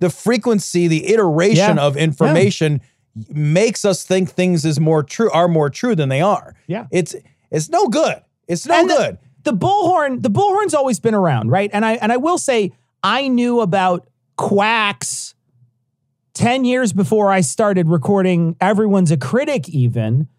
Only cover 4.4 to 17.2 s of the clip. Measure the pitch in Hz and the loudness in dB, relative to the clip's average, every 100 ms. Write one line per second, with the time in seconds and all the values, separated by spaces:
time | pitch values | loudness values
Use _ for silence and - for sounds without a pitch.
4.4 | 180 170 160 147 156 156 147 - 220 160 | 0 0 0 0 2 0 -2 -2 0 2
5.4 | 175 160 147 - 247 175 135 135 190 190 | 2 2 0 -2 -2 0 0 0 0 0
6.4 | - - - 196 - 180 160 - _ _ | -6 -20 -10 -10 -4 -4 -4 -10 _ _
7.4 | _ 156 156 339 359 269 285 - _ _ | _ -6 0 2 2 0 0 -4 _ _
8.4 | - 170 285 330 370 302 139 90 _ _ | -8 -8 0 2 2 2 0 -6 _ _
9.4 | 302 196 359 415 349 349 285 247 220 196 | -6 -2 0 0 0 0 0 -2 -2 0
10.4 | 403 392 392 302 269 214 226 208 175 120 | 2 0 0 0 0 0 0 0 2 0
11.4 | 110 185 202 208 220 226 214 247 311 359 | 0 0 0 -2 -2 0 0 0 0 -2
12.4 | - 233 185 - _ _ 196 247 277 247 | 0 0 -2 -6 _ _ -2 -2 0 0
13.4 | 240 240 202 196 185 180 _ _ _ - | 2 0 0 0 0 0 _ _ _ -8
14.4 | 208 202 214 233 208 - - - - _ | 0 2 2 0 -2 -4 -8 -10 -12 _
15.4 | _ _ _ _ _ _ _ _ _ - | _ _ _ _ _ _ _ _ _ -2
16.4 | 233 262 247 254 233 180 175 214 | 0 2 0 0 0 0 0 2